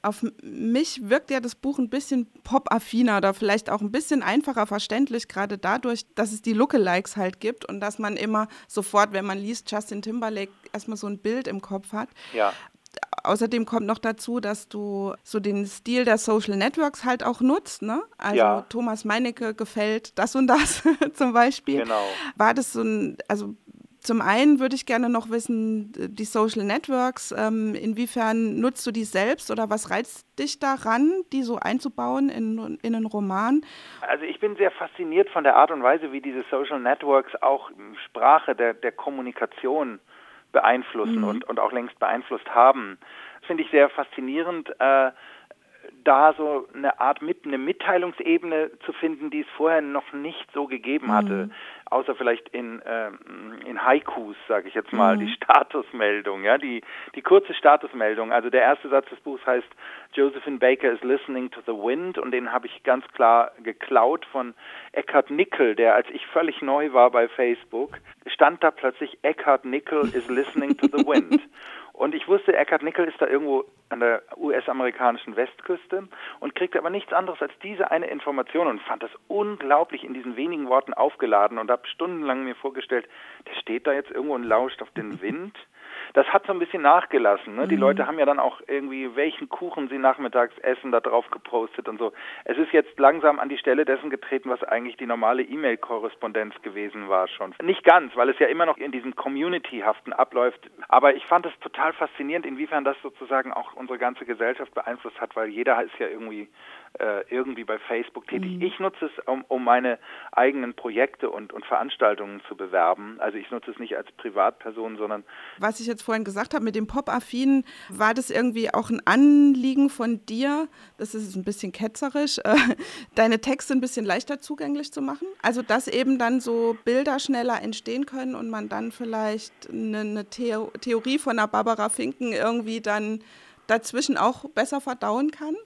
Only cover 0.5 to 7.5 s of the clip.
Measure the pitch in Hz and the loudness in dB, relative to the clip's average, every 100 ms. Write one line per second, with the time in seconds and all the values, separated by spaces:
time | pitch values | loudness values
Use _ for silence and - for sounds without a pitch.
0.5 | - 220 240 330 262 202 269 - 269 240 | -6 0 0 0 -4 0 0 0 -4 -4
1.5 | - 269 277 233 269 - 262 226 - - | -6 -6 -2 -2 -4 -2 -4 -4 -12 -2
2.5 | 262 - 220 - 226 247 202 196 196 208 | -2 0 -2 0 2 4 4 2 2 0
3.5 | 214 - 208 208 247 302 285 180 240 294 | 0 0 -4 -2 -4 0 0 2 0 0
4.5 | 240 214 208 - 220 277 233 - 190 202 | -2 -2 -2 -2 0 0 -2 -6 -6 -6
5.5 | 202 180 240 247 233 - - 208 214 226 | -4 -2 -2 -2 -4 -6 -4 -4 -2 -2
6.5 | 214 277 269 185 180 - 208 185 - 214 | 2 4 4 4 2 -2 -4 -4 -4 -6